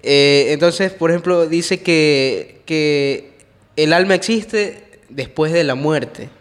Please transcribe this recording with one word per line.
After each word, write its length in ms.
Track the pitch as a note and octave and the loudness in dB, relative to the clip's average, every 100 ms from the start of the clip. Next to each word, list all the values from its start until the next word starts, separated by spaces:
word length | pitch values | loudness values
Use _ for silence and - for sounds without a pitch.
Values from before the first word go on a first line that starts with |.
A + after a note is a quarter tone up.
Eh, 440 | A#2+ C#3+ C#3+ C#3+ C3 | 2 4 4 4 2
entonces, 420 | D3 E3+ E3+ F#3+ | 2 0 0 -4
por 160 | F#3+ E3 | -2 -2
ejemplo, 360 | E3+ F3 F3+ E3 | 0 0 0 0
dice 340 | E3 - F#3 | -2 -2 -4
que, 800 | F3+ D#3+ D3+ C#3+ C3+ F#2+ - - - | 0 2 2 2 0 -4 -10 -20 -6
que 680 | D#3 D3+ D3 C#3 C3 - _ _ _ _ - | -2 0 0 -2 -4 -10 _ _ _ _ -2
el 160 | D3+ | 2
alma 240 | E3+ F#3+ F3+ | 4 4 0
existe 720 | F#3 A3+ G#3 G#3+ G3+ - - _ _ | 0 -4 -2 -4 -4 -8 -20 _ _
después 420 | C#3 B2+ - D#3 | -12 -10 -4 0
de 140 | E3+ D3+ | 0 0
la 100 | C3 | -2
muerte 540 | D3+ D3+ - - C#3+ _ | -2 -2 -4 -12 -18 _